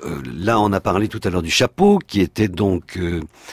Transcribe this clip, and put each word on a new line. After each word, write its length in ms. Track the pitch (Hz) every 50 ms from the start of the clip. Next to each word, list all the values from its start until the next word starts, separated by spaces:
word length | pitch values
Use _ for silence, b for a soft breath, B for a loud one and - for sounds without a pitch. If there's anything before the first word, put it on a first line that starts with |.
| -
euh, 180 | 76 80 71 67 62
là, 260 | 62 76 92 110 117 110
on 120 | 104 104
a 80 | 98 95
parlé 280 | - 107 90 98 107 101
tout 120 | - 107 -
à 40 | 101
l'heure 140 | 90 90
du 80 | 85 80
chapeau, 480 | - - 127 120 - - 190 202 208 190
qui 220 | - - - 101
était 280 | 90 80 - - 107 101
donc, 480 | 90 85 104 98 92 87 - - -
euh, 240 | 95 87 85 85 82 78 - B B B B